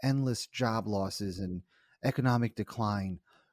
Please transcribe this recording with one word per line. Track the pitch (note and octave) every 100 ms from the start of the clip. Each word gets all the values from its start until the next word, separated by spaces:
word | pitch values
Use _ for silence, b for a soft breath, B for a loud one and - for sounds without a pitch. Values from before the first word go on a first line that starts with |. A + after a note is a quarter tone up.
endless | C3+ C3+ C3 A#2 -
job | - B2 A2+ G#2+
losses | G2+ F#2+ - G2+ F#2
and | F#2+ F2+ - _ _ _
economic | C3 C3 B2+ B2 A#2 -
decline. | G#2 - G#2+ G2+ G2 F2+ - _ _